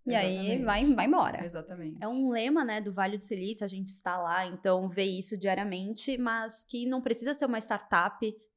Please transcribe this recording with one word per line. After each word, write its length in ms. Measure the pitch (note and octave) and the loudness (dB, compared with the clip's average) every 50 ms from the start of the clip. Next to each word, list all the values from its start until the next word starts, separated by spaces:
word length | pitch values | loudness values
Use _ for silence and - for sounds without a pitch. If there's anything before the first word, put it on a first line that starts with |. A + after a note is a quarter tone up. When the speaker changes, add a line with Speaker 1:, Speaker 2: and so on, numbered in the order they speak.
| _ | _
Speaker 1:
E 80 | B3 A#3 | 0 2
aí 220 | G#3 F#3+ F#3 F#3 | 2 2 2 0
Speaker 2:
Exatamente. 280 | F#3+ F#3+ G#3 A#3 C4+ B3 | 0 0 0 0 2 2
Speaker 1:
vai, 300 | G#3+ G3+ G#3+ C#4 D4 B3+ | 2 2 4 6 6 6
vai 120 | G3 F#3+ | 6 4
embora. 380 | C4+ F4 D#4+ F3+ - - - F3 | 4 4 4 4 2 0 -2 -6
Speaker 2:
Exatamente. 520 | E3+ E3+ D#3+ D#3+ - F3+ F3 D#3+ D#3 D#3+ - | -6 -8 -10 -10 -10 -10 -10 -8 -10 -8 -6
Speaker 3:
É 60 | G#3 | -6
um 240 | A3 B3 C4 C4+ B3+ | -4 0 0 2 2
lema, 340 | A#3+ A3+ A3+ C4+ D4+ E4 C4 | 2 2 2 4 4 4 4
né, 160 | A#3 G#3+ G#3+ | 2 -2 -2
do 120 | G3+ G#3 | -4 -4
Vale 260 | F#3 G3 F#3+ G3 G#3 G3+ | 0 0 0 0 0 -4
do 60 | G3+ | -4
Silício, 400 | - G#3+ F#3 F3+ G#3 A3+ - G#3 | -6 -4 -4 -4 -4 -4 -4 -6
a 40 | F#3+ | -6
gente 200 | F#3+ F#3+ F#3+ F#3+ | -4 -6 -8 -8
está 280 | F#3+ - - F3+ F3+ F3+ | -10 -8 -4 -4 -2 0
lá, 280 | F3 E3 F3 F#3 F#3 | 0 0 0 0 0
então 420 | F3+ F#3 F#3 - F#3+ F#3 F#3 F#3+ F#3 | -2 -6 0 2 4 4 4 2 0
vê 140 | F3+ G3 | 0 0
isso 340 | F#3+ G3 F#3 F#3+ F#3 - A3 | 0 0 0 -2 -4 -6 -6
diariamente, 800 | F3+ F#3+ G3 F#3 F#3+ G3+ G3+ F3+ F#3 F#3+ G3+ A3 - - C#4 C4 | -2 0 0 0 0 0 -2 -4 -4 -4 -6 -8 -6 -4 -4 -2
mas 460 | B3 B3 A#3 A3+ A3+ A3 A3 A3 - | 0 0 -2 -2 -2 -4 -4 -8 -10
que 240 | - - - A#3+ A#3+ | -8 -8 -6 -4 -2
não 160 | B3+ C4 B3+ | 0 0 0
precisa 320 | B3+ A3+ A3+ A#3 A#3 C#4+ C#4+ | 0 0 -2 0 0 -2 0
ser 100 | C#4+ C#4+ | 0 0
uma 140 | B3 A#3 A3 | 0 0 -2
startup 640 | A3 - G#3+ G3 - - G3 E3+ F3 - - - A3+ G#3+ G#3+ - _ _ _ | -2 -2 -4 -4 0 2 4 4 4 2 0 -2 -4 -4 -4 -6 _ _ _